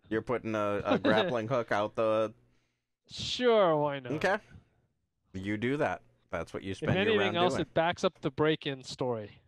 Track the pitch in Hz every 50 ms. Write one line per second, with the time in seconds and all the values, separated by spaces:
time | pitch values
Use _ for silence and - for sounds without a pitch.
0 | - - 107 110 107 - 123 113 - 110 110 107 104 104 101 101 - 101 117 -
1 | - - 107 - - 175 127 117 107 110 135 120 117 - 113 101 104 107 - -
2 | 113 110 110 110 110 107 110 _ _ _ _ _ _ _ _ _ _ _ _ _
3 | _ _ - - - - - - 247 247 226 214 196 170 156 151 147 147 139 139
4 | 127 120 139 156 - 180 196 214 - - - - - _ _ _ _ _ _ _
5 | _ _ _ _ _ _ - 95 95 101 104 107 113 123 139 151 147 98 90 -
6 | - _ _ _ _ _ - 85 82 - - - - 95 98 - - 147 - 185
7 | 202 220 220 202 196 202 - 170 180 180 131 - 156 - - 170 160 170 175 -
8 | - 185 - - - 160 - - 151 156 156 - - 147 139 131 127 - - -
9 | 139 127 120 110 104 - - - _